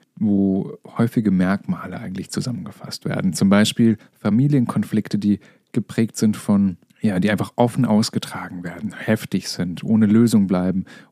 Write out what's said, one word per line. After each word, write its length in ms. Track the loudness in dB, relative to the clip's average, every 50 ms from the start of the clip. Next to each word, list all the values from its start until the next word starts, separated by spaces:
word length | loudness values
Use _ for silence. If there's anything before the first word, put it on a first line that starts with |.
| _ _ _ -4
wo 540 | -2 0 2 2 2 2 0 -2 -4 -6 -10 -16 -20 -8 -4
häufige 340 | -2 -2 0 0 0 2 2
Merkmale 680 | 2 2 2 0 0 -2 -4 -6 -8 -8 -8 -12 -12 -12
eigentlich 300 | -12 -10 -10 -10 -10 -8
zusammengefasst 760 | -8 -6 -6 -6 -6 -8 -10 -14 -16 -16 -16 -14 -14 -10 -6
werden. 300 | -6 -4 -2 -2 -2 0
Zum 160 | 2 4 6
Beispiel 480 | 6 6 6 4 2 2 4 4 2 0 -4 _ _ _
Familienkonflikte, 1000 | -2 0 2 2 2 4 2 2 0 0 -2 -4 -2 -2 -2 -4 -2 -2 -4 -2
die 220 | 0 0 0 0 -4 -10 _ _ _ _
geprägt 440 | -6 -6 -6 -2 -2 -2 -2 -2 -2
sind 220 | 0 0 0 0 0
von, 400 | 0 0 2 2 2 0 -2 -6 _ _ _ _
ja, 180 | -2 0 0 2
die 100 | 2 2
einfach 220 | 0 0 -2 -4 0
offen 280 | 0 0 0 2 0 0
ausgetragen 800 | 2 2 2 0 0 -4 -6 -8 -6 -10 -12 -10 -12 -12 -12 -12
werden, 300 | -12 -10 -10 -10 -10 -10
heftig 560 | -6 -4 -2 -2 -2 -2 -4 -6 -4 -4 -6
sind, 340 | -6 -6 -6 -6 -6 -6 -2
ohne 220 | 0 2 4 4
Lösung 400 | 6 6 6 6 6 4 2 2
bleiben 400 | 2 0 0 0 0 -2 -2 -4 -8 -12 -20 -20 _